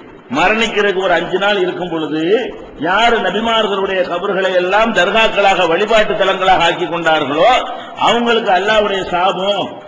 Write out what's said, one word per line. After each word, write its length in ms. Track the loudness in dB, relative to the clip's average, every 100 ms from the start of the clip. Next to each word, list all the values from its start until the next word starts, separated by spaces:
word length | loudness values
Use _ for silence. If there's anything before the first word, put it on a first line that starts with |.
| -20 -20 -6
மரணிக்கிறதுக்கு 720 | 0 0 0 0 0 0 0
ஒரு 100 | 0
அஞ்சு 240 | 0 0 -2
நாள் 240 | 0 0
இருக்கும் 280 | -2 -4 -6
பொழுது 640 | -4 -4 -2 0 0 0 -10 -16 -6
யாரு 380 | -2 2 2 2
நபிமார்களுடைய 840 | 0 -2 0 0 0 -2 -2 -2
கபர்களை 520 | -2 -4 -4 -2 0
எல்லாம் 400 | 0 2 2 2
தர்காக்களாக, 760 | 0 0 2 2 2 2 2 2
வழிபாட்டு 460 | 0 2 2 2
தலங்களாக 500 | 0 0 2 2 4
ஆக்கி 220 | 2 0 -4
கொண்டார்களோ, 640 | -2 0 0 0 2 4 2 -2 -10 -12 -2
அவங்களுக்கு 540 | 0 2 2 0 2
அல்லாஹ்வுடைய 560 | 0 2 2 2 -2 -2
சாபம் 760 | 0 0 0 -2 -2 -4 -10